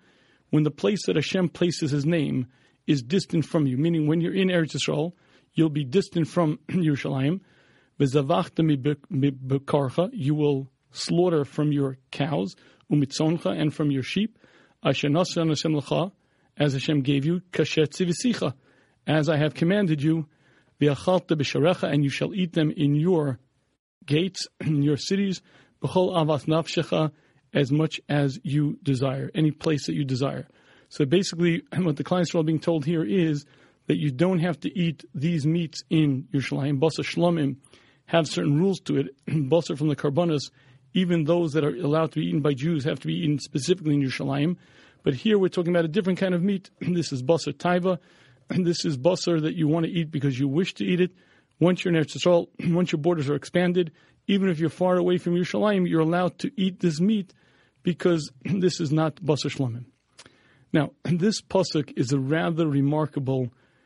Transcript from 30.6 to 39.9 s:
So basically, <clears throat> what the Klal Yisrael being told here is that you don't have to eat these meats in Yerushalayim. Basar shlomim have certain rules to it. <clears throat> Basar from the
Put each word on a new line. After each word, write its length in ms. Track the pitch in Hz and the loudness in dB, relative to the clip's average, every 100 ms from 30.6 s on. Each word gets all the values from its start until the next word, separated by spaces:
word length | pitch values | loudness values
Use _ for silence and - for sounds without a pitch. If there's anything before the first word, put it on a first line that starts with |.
| _ _ _ | _ _ _
So 160 | - | -4
basically, 580 | 139 175 190 165 175 165 - | 2 2 0 0 0 0 -2
<clears throat> 80 | 143 | -2
what 200 | 180 143 | -2 -2
the 80 | |
Klal 180 | 143 180 | -2 0
Yisrael 220 | 170 175 | 0 0
being 140 | 156 156 | 0 0
told 260 | - 165 | 0 0
here 200 | 143 165 | 0 -2
is 420 | 165 190 160 147 - _ _ _ - | 0 2 2 0 -6 _ _ _ -2
that 100 | 165 | 0
you 140 | 147 | 0
don't 300 | 127 180 180 | 0 0 2
have 180 | 175 156 | 0 -2
to 180 | - 185 | -6 -2
eat 260 | 165 - - | -2 -2 -10
these 320 | 151 160 165 151 | -4 -2 0 0
meats 360 | 170 160 - - | 0 -2 -10 -2
in 400 | 160 147 131 - | 2 2 0 -2
Yerushalayim. 480 | 143 123 143 139 139 | -4 -2 -2 -2 2
Basar 240 | 160 156 | 0 0
shlomim 520 | 143 - 175 165 139 131 _ - _ _ - | -6 0 2 2 -2 -4 _ -20 _ _ 0
have 200 | 170 156 | 0 2
certain 320 | 175 156 143 | -2 2 2
rules 220 | 196 180 | 2 0
to 160 | - 143 | -2 -2
it. 100 | - - | -2 -8
<clears throat> 80 | - | -4
Basar 500 | 151 131 165 160 143 | -2 2 0 0 -2
from 100 | |
the 80 | 151 | -2